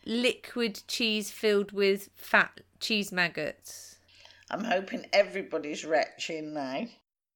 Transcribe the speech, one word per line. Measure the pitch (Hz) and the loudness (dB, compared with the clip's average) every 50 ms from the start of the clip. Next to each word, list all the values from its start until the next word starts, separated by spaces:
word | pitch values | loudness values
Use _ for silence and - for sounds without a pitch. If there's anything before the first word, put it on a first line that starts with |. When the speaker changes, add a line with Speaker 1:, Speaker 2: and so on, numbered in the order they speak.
| - | -6
Speaker 1:
liquid | - 220 240 247 254 - - - - - 240 233 226 - - - - | -4 0 2 2 2 0 0 -6 -8 -4 -2 -2 -2 -2 -6 -10 -8
cheese | - - 240 220 214 214 196 - | -4 -2 0 0 0 0 -2 -6
filled | - - - 214 202 202 208 208 | -6 -2 2 2 4 2 2 0
with | 202 202 202 196 196 196 - - _ | 0 2 2 4 2 2 -2 -10 _
fat | - - - - 208 175 - - - - _ _ - | -18 -2 2 4 4 4 4 -2 -14 -20 _ _ -8
cheese | - - 220 208 196 202 185 | -4 0 0 0 0 0 0
maggots. | 180 175 165 - 165 151 - - - - - - - - - - - _ _ - - - - - - - - | 0 0 0 0 -2 -4 -4 -6 -8 -14 -16 -16 -16 -16 -18 -20 -20 _ _ -20 -20 -20 -20 -20 -20 -10 -6
Speaker 2:
I'm | - - 220 | -6 -4 0
hoping | 226 180 190 190 - 240 - - - - | 0 0 0 0 -2 -6 -8 -4 2 6
everybody's | 196 202 180 175 196 180 - 160 156 143 147 160 - - | 6 6 4 2 -6 -4 -4 -4 -4 -4 -4 -6 -6 -2
retching | 151 165 143 - - - - - - 165 156 156 151 151 | 2 4 4 4 2 -2 -8 -8 -6 -6 -6 -6 -6 -6
now. | 151 135 131 135 147 233 233 - _ _ _ _ _ _ _ _ | -6 -4 -4 -4 -6 -6 -8 -10 _ _ _ _ _ _ _ _